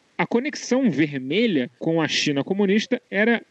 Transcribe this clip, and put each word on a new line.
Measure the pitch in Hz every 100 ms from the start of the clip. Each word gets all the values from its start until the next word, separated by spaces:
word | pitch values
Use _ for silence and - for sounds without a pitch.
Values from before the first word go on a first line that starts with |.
| _ -
A | 175
conexão | 233 285 - - 247 262
vermelha | 135 156 143 131 175 240 156 120 -
com | 160 165
a | 151
China | - - 139
comunista | 127 190 202 208 - 247 -
era | 196 214 240 -